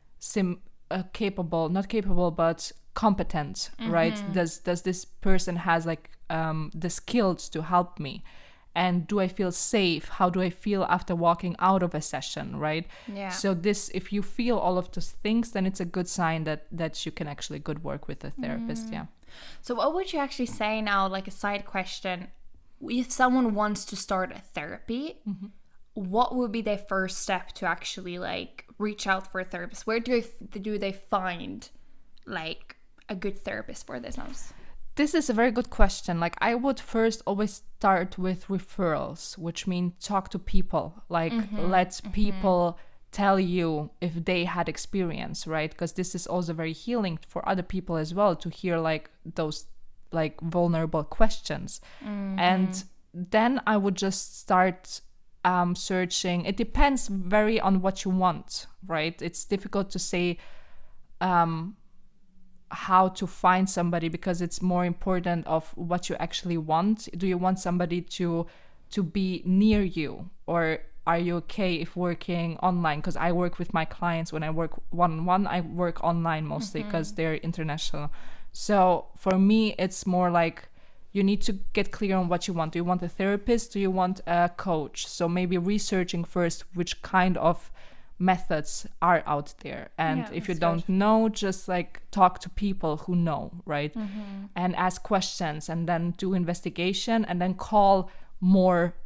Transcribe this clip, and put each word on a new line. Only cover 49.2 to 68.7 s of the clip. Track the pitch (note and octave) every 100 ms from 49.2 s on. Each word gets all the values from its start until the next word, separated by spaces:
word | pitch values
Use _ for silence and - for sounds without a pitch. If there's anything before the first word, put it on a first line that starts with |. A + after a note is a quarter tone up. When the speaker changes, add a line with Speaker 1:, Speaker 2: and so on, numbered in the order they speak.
| - -
Speaker 1:
those, | D#3 D3+ - - - - -
like, | E3 D#3 D3+
vulnerable | E3 F3 E3+ E3 D#3+ E3
questions. | - - G#3+ - - D3 - - - -
Speaker 2:
Mm-hmm. | - G#3 G3 F#3+
Speaker 1:
And | F3+ F#3 F#3 F#3 - - -
then | E3+ F3+ A3 A#3 C4 -
I | G#3+
would | G3 F3+
just | G3 F#3+ - -
start, | - F#3 F#3 F3+ - - - - - - F3+
um, | F3+ F3 F3+
searching. | - F#3 F3+ - F#3 F3 E3+
It | G3+
depends | A#3 A#3+ C#4+ C4 -
very | G3 F3+ G#3 G#3+ A3+
on | - F#3+
what | F#3+ F#3+
you | G3
want, | F#3 F#3 D#3 - - - - F#3+
right? | E3 D#3 E3+
It's | E3+ - -
difficult | G3 G3 G3 G3
to | F3+
say, | - F3+ F3 E3+ - - - - - - - -
um, | F#3 F3 E3+ D#3+ E3+ A3 - - - - - - - - -
how | - - F#3 F#3+
to | F#3 F3+
find | - F#3 F#3 F#3+
somebody | - F3 E3+ E3
because | E3+ - F3
it's | F3 -
more | F#3 F3+ F3+
important | E3+ - F3+ F3+ E3+ -
of | D#3+ D#3+ -
what | E3+ F3 -
you | E3
actually | E3+ - F3+ E3+
want. | D#3 D#3 G3 A3 - E3+
Do | F#3+
you | F3+
want | F#3 F#3+
somebody | F#3 F3 F3 F3
to, | E3+ - F3 E3+ E3+ - -